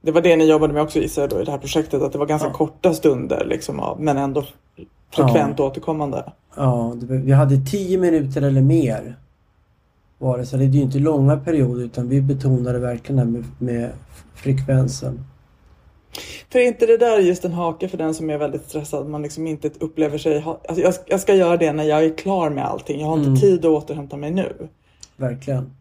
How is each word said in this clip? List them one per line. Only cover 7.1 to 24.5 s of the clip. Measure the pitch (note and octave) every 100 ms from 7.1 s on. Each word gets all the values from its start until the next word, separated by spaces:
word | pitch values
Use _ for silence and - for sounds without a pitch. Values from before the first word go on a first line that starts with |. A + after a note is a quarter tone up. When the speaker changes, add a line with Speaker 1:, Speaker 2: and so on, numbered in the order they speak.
| C3
Speaker 2:
vi | C3+
hade | C#3 C#3+ C#3
tio | C3+ G3+ F#3 F#3
minuter | F3+ D#3+ C#3 D3+
eller | C#3+ C3+
mer | C3+ E3 C3+ G#2+ A2+ - _ _ _ _ _ _ _ _ _ _
var | C3 B2
det, | B2
så | C3+
det |
är | C3+
ju | C#3
inte | C3 C3+
långa | D3 D3+ C3+ D3
perioder, | E3+ D#3 B2 B2
utan | A#2+ A#2+ B2
vi | C#3
betonade | C3+ C3+ C3+ B2+ B2 B2
verkligen | B2 A#2+ - C3+
det |
här | A#2
med, | A#2 A#2 -
med | B2+ A#2+ A#2 - - - - -
frekvensen. | C3+ C3+ - C3 C3 - B2+ B2+ - _ _ _ _ _ _ _ _ - - - -
Speaker 1:
För | B3+
är | B3
inte | A#3+ A3+
det | A3+
där | A#3+ G#3+
just | F#3 F3+ F#3
en |
hake | E3+ E3+ D#3+ F#3+
för | F#3
den | D#3+
som | D#3+ D#3+
är | D3
väldigt | D3 C#3 -
stressad, | D#3 D3 C#3+ C#3+
man, | D3+
liksom, | D3 D#3 D#3+
inte | D3+ D3+ -
upplever | D#3+ - D#3 D3+
sig | D#3+ D3+
ha, | D3+ - -
alltså, | E3
jag, | B3 - -
jag | F#3+
ska | - G3
göra | F3 F3
det | E3
när | D3+
jag | D3+ D3+ D#3+
är | D#3+
klar | F#3+ G3 D#3+
med | C#3 C3
allting, | - - C#3+
jag | D3+
har | D#3+
inte | C#3
Speaker 2:
Mm. | C3
Speaker 1:
tid | C3+ F3+
att | D#3+ D3+
återhämta | D3+ D#3 C#3 C#3+
mig | D3
nu. | F#3 -